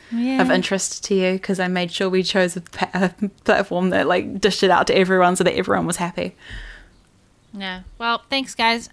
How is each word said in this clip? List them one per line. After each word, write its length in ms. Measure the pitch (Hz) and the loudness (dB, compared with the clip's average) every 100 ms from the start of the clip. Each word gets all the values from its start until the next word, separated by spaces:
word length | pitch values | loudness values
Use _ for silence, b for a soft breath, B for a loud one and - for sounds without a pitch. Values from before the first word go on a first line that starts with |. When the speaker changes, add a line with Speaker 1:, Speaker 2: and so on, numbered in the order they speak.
| B | B
Speaker 1:
Yay. 260 | 233 254 262 | -2 0 0
Speaker 2:
of 120 | 262 | 2
interest 520 | 185 180 190 - - | 0 0 -2 -4 -8
to 100 | - | -2
you, 240 | 196 185 185 | 0 2 0
'cause 200 | - 185 | -2 -2
I 80 | 180 | -2
made 220 | 185 180 | -2 -2
sure 160 | - 190 | -2 0
we 140 | 185 | 0
chose 340 | 180 190 180 175 | 0 0 0 -2
a 40 | |
pa-, 300 | - - 185 | -10 -6 -4
a 360 | 185 190 - 202 - | 0 -2 -2 -6 -2
platform 460 | - 208 196 175 185 | 2 2 2 0 0
that, 160 | 190 147 | 2 2
like, 340 | 180 - 196 | 0 -2 -2
dished 220 | 202 - | 0 2
it 80 | 196 | 4
out 160 | 170 - | 4 4
to 80 | - | 2
everyone 400 | 185 190 180 180 | 4 4 4 4
so 80 | |
that 100 | 175 - | 2 0
everyone 300 | 185 196 165 | 0 0 -2
was 100 | 175 | -4
happy. 380 | 175 180 180 - B B B B B B _ _ _ _ _ | -6 -6 -8 -10 B B B B B B _ _ _ _ _
Speaker 1:
Yeah. 300 | 202 190 185 - - | -10 -8 -8 -12 -6
Well, 240 | 233 233 - | -4 -4 -2
thanks, 240 | 269 262 | -4 -4
guys, 340 | - 226 233 - | 0 0 0 -4